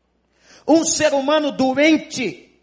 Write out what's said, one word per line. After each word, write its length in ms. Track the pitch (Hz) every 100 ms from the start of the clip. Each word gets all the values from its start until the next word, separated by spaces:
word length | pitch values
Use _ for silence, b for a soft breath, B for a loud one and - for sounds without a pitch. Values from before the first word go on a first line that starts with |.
| _ _ _ b b b -
Um 180 | 330
ser 300 | - - 302
humano 380 | 277 269 311 294
doente 960 | - 262 262 311 302 - - 208 - _ _